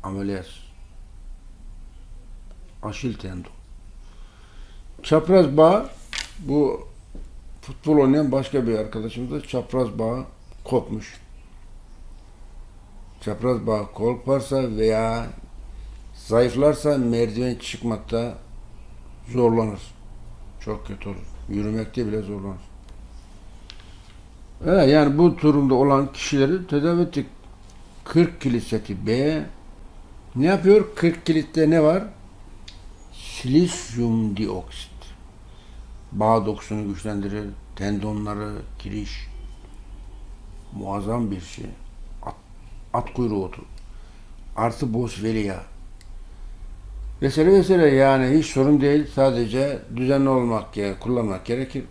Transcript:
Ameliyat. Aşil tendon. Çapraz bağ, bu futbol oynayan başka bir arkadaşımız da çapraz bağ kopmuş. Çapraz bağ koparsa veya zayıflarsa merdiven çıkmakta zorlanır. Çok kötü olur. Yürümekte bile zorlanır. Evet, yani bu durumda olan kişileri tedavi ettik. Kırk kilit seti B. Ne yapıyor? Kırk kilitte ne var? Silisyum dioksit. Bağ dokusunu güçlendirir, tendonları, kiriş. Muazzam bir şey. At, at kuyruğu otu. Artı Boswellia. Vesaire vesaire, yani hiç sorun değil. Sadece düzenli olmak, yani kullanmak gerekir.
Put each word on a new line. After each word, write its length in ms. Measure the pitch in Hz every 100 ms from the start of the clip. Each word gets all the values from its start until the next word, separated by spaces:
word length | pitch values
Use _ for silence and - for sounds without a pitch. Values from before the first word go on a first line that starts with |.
Ameliyat. 440 | 95 98 98 98 87 - - - - - - - - - - - - - - - - - - - - - - -
Aşil 300 | 107 104 131
tendon. 380 | 107 95 90 - - - - - - - - - - - - - - - -
Çapraz 540 | - 156 156 185 156 143
bağ, 320 | 165 202 269 - - - - -
bu 480 | 151 147 139 - - - - - - - - -
futbol 360 | - 135 147 151
oynayan 340 | 135 143 147
başka 360 | 131 - 143 117
bir 100 | 110
arkadaşımız 540 | 107 113 110 117 123
da 160 | 147 -
çapraz 520 | 127 120 131 120 107
bağ 260 | 113 123 131 - - -
kopmuş. 580 | - 123 - 107 - - - - - - - - - - - - - - - - - - - - - -
Çapraz 460 | - 104 120 120 113
bağ 240 | 107 101
koparsa 760 | - 113 120 131 139 135 135 127
veya 580 | 107 110 110 113 113 117 - - - - - - - - -
zayıflarsa 840 | - 113 123 123 143 147 151 143
merdiven 580 | 120 117 117 107 127 120
çıkmakta 840 | - - 117 107 - 117 120 85 - - - - - - - - -
zorlanır. 520 | 120 120 113 110 101 - - - - - - - -
Çok 280 | - 104 -
kötü 220 | 101 101
olur. 180 | 92 90 - -
Yürümekte 580 | 101 104 110 110 - 110
bile 140 | 107
zorlanır. 560 | 98 101 98 95 - - - - - - - - - - - - - - - - - - - - 165
Evet, 240 | 185 139
yani 280 | 151 143 143
bu 200 | 175 -
durumda 360 | 151 147 139
olan 400 | 127 139 139 139
kişileri 540 | - - 143 135 180 175
tedavi 340 | 147 156 170
ettik. 240 | 175 143 131 - - - - - - - -
Kırk 360 | 160 175 -
kilit 220 | 135 120
seti 440 | - 110 - 95 101
B. 360 | 117 143 156 147 - - - - - - - - 123
Ne 100 | 151
yapıyor? 400 | 190 180 208 202 -
Kırk 300 | 170 170 -
kilitte 440 | 160 - - 156
ne 140 | 165
var? 200 | 151 180 214 - - - - - - - - - -
Silisyum 1200 | - - - 127 143 175 - - 117 117 113 110 98
dioksit. 540 | 107 92 - - - - - - - - - - - - - - -
Bağ 340 | 95 107 113 101
dokusunu 480 | 101 - 107 104
güçlendirir, 520 | 90 110 104 101 104 101 98 - -
tendonları, 760 | 98 104 104 104 107 104 104 104 - -
kiriş. 480 | 101 104 101 - - - - - - - - - - - - - - - -
Muazzam 580 | 101 98 101 101 117 113
bir 100 | 98
şey. 240 | 80 - - - - - - -
At, 120 | - - - - - - -
at 200 | 120 -
kuyruğu 300 | - 120 104
otu. 180 | 92 - - - - - - - - - - -
Artı 380 | 113 110 131
Boswellia. 680 | 113 117 92 110 113 101 95 - - - - - - - - - - - - - - - -
Vesaire 300 | 139 156 160
vesaire, 380 | 196 175 185 156
yani 500 | 135 135 135 127 151
hiç 60 | 151
sorun 360 | 135 135 147
değil. 260 | 143 147 147 -
Sadece 640 | 135 120 117 120 143 127 - 117
düzenli 340 | 127 139 135
olmak, 480 | 131 120 113 95 -
yani 220 | 101 95
kullanmak 460 | 110 123 110 95 -
gerekir. 380 | 120 131 139 123